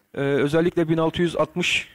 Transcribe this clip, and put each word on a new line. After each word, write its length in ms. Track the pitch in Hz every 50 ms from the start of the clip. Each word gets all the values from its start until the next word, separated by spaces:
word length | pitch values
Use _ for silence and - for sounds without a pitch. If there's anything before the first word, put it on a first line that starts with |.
| _ _ -
E, 80 | -
özellikle 680 | 139 139 143 131 135 143 156 165 170 175 - 175 165 156
bin 80 | 165 160
altı 240 | 160 165 - -
yüz 140 | 175 165 -
altmış 520 | - 156 - - 180 175 - - - - - -